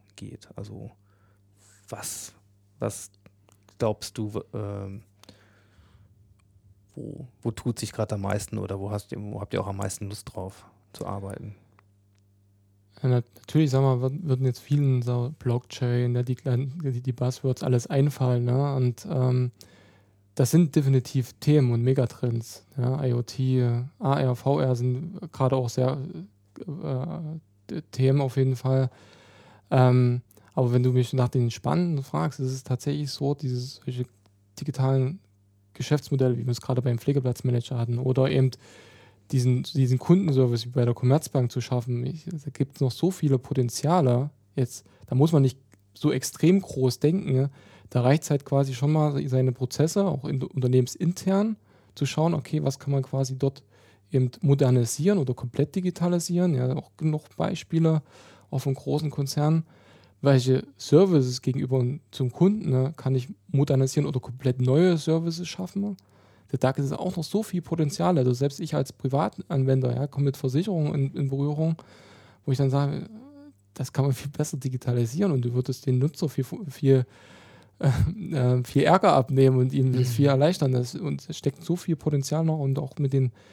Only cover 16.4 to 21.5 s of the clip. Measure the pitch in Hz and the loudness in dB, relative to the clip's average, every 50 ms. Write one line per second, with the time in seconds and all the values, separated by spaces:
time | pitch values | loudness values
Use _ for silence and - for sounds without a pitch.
16.4 | - 135 123 123 135 135 131 175 156 139 123 123 123 131 120 - 123 127 127 - | -2 -2 0 0 -2 -4 -8 -6 -6 -6 -6 -4 -4 -4 -4 -2 -2 -4 -4 -2
17.4 | - 135 123 - - 131 123 120 117 - 147 139 139 147 139 - 131 123 123 123 | -2 -2 -2 0 0 2 2 2 0 0 0 2 2 2 2 0 0 0 2 0
18.4 | 120 120 120 135 139 143 139 135 127 123 117 - - - - 135 127 127 127 127 | 0 0 2 2 0 0 0 0 0 0 -2 -4 -8 -4 -2 0 2 2 2 2
19.4 | 127 123 - _ - - - - - - _ _ _ _ _ _ _ _ _ - | 0 -2 -4 _ -20 -20 -20 -20 -20 -20 _ _ _ _ _ _ _ _ _ 0
20.4 | 135 - - 165 175 151 - - 139 135 135 131 123 - - 135 120 - - _ | 2 4 6 4 4 6 4 2 4 4 4 2 2 0 -2 -4 -4 -4 -8 _
21.4 | - 147 | 2 4